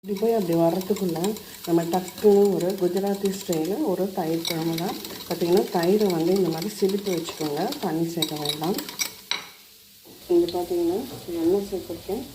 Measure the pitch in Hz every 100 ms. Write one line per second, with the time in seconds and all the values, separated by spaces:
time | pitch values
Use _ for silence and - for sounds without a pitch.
0 | 190 196 220 226 175 165 165 180 185 208
1 | 190 160 190 214 - - - 170 165 185
2 | 185 - 214 202 202 175 175 196 180 185
3 | 196 196 196 190 - 165 160 220 294 175
4 | 190 196 160 165 165 165 165 165 180 285
5 | - - - 165 170 185 - 185 170 208
6 | 208 165 165 196 175 160 190 - 196 196
7 | 196 170 160 - 151 147 180 - 190 160
8 | 165 165 156 151 147 - 156 208 - -
9 | - - - - - - - - - -
10 | - - - 175 170 175 175 175 170 190
11 | 262 - - 170 165 196 196 185 - 170
12 | - 214 269